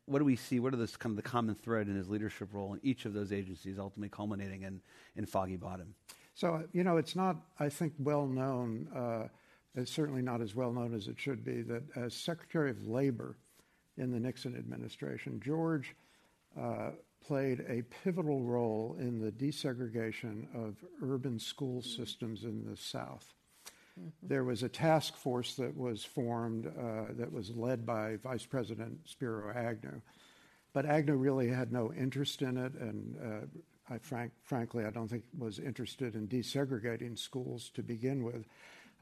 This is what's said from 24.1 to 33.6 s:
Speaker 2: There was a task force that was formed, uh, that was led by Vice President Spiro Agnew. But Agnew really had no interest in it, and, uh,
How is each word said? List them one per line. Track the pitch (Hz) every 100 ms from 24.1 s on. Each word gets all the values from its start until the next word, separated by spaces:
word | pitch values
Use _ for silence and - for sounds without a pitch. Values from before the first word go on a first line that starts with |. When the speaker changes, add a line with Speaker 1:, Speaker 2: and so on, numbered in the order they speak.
| -
Speaker 2:
There | 180 139
was | 127 113
a | 120
task | - 160 156 - -
force | 139 123 123 -
that | 123 -
was | 123 107
formed, | - - 117 117 117 113 117
uh, | 160 120 110 107 107
that | 120
was | 151 98
led | 117 120 127
by | 113 113 107 110
Vice | 127 123 -
President | 135 107 110 113 120
Spiro | - - 131 110 104
Agnew. | 120 117 110 131 139 - - - - - - _
But | 139 147
Agnew | 151 147 139
really | 135 135 120
had | 127 120
no | 123 113
interest | 135 131 135 139 -
in | 131 127
it, | 127
and, | 135 113 107 104 123
uh, | 117 107 139 165